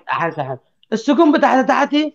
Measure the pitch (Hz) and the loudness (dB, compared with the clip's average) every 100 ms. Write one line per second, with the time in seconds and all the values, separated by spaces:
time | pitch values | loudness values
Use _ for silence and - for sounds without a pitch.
0 | - 131 165 151 131 131 _ _ - 220 | -6 -6 -6 -6 -10 -10 _ _ -10 -6
1 | - 285 330 285 233 262 262 269 285 285 | -2 2 2 4 2 2 0 0 0 -2
2 | 302 | -2